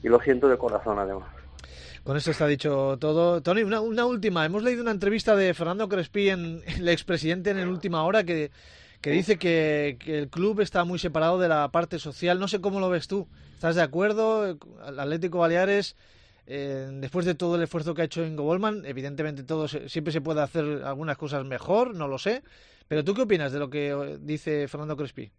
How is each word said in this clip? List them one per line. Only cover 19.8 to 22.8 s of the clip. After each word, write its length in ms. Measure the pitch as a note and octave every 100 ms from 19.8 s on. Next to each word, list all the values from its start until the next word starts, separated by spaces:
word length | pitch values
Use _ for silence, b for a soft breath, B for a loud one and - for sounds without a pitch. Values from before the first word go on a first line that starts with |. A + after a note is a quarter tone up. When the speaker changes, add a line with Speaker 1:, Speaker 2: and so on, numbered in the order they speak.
| -
Speaker 2:
siempre 220 | E3 D3+
se 100 | D#3
puede 180 | C#3+ D#3
hacer 420 | D3 E3 D3+ D3
algunas 340 | C3 C3+ D#3+ C#3+
cosas 260 | D3+ C#3+
mejor, 500 | C3+ B2+ - G3+ B3+
no 140 | F#3+ C#3+
lo 100 | C3+
sé. 240 | F#3+ B3 b b b b